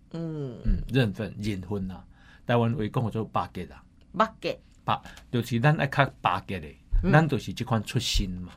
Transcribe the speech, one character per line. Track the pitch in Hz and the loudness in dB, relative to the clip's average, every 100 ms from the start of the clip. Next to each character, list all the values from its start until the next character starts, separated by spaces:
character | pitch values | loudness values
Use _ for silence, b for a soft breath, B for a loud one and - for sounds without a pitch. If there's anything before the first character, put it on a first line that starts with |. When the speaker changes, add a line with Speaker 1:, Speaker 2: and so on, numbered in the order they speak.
| - | -14
Speaker 1:
嗯。 | 165 165 156 139 107 | -8 -6 -6 -8 -2
Speaker 2:
嗯， | 110 98 - | 2 2 2
认 | 120 117 | 2 2
份， | 92 104 - | 0 -6 -6
认 | 104 98 | -6 -6
婚 | 90 104 92 | -4 -4 -4
啊。 | 90 - b b b - | -8 -16 b b b 0
台 | 120 | 2
湾 | 117 | 2
话 | 117 107 | 0 -2
讲 | - 113 | 0 -2
叫 | 110 110 | -2 -4
巴 | 107 87 | -4 -4
结 | - 85 | -6 -12
啊。 | - - - - 196 | -14 -20 -20 -6 -2
Speaker 1:
巴 | 220 - | -2 -2
结。 | 170 - - - - | -6 -6 -12 -8 -4
Speaker 2:
巴-， | 107 B B - | -4 B B -4
就 | 123 | -2
是 | 117 120 | 0 2
咱 | 139 151 | 4 4
爱 | 143 | 2
较 | - 135 - | 2 0 0
巴 | 107 90 - | 0 0 -2
结 | 95 | -8
的， | 76 - - - | -10 -16 0 2
Speaker 1:
嗯。 | - | 6
Speaker 2:
咱 | 147 160 | 6 6
就 | 127 | 0
是 | - | -4
这 | 90 | -8
款 | 117 113 | -2 -2
出 | 101 120 | -2 -4
身 | - - 98 | 0 0 0
嘛。 | 90 90 | -4 -10